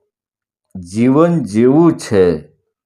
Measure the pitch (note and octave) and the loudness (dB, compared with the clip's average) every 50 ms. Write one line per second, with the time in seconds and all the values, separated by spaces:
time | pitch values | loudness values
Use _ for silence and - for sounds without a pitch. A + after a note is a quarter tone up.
0 | _ _ _ _ _ _ _ _ _ _ _ _ _ _ - F#2+ F2 E2+ F#2+ A2 | _ _ _ _ _ _ _ _ _ _ _ _ _ _ -20 -20 -18 -10 -6 -2
1 | A#2+ B2+ C3 D3+ E3 E3+ E3+ E3 B2 G2 G2 A2 A#2+ B2+ C3+ D#3+ E3+ E3 D#3 - | 0 0 2 2 2 2 0 -2 -4 -4 -2 0 2 2 2 2 2 2 0 -2
2 | - - A#2 G2 F#2 F2 E2 D2+ - _ _ _ _ _ _ _ _ | -4 -4 0 0 2 0 0 -4 -8 _ _ _ _ _ _ _ _